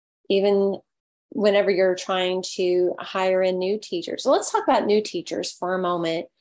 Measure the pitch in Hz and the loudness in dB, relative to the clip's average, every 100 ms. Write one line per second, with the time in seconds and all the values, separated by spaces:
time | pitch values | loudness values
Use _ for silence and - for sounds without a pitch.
0 | _ _ - 196 202 196 196 190 _ _ | _ _ 0 2 4 4 2 -2 _ _
1 | _ _ _ - 208 202 196 180 190 180 | _ _ _ 0 2 4 2 2 2 0
2 | - 185 185 185 185 - 180 180 180 - | -2 -2 0 -2 -4 -2 0 2 0 -2
3 | 180 190 190 185 185 185 185 214 - 175 | -6 -2 0 2 2 0 -2 -4 -6 -8
4 | 175 - 254 330 - 440 - 240 - 208 | -6 -4 2 2 2 -2 2 2 4 2
5 | 208 175 - 170 180 - 180 185 180 175 | 0 -8 -6 -6 -6 -6 -4 -2 -2 -2
6 | 165 165 - _ | -2 -4 -6 _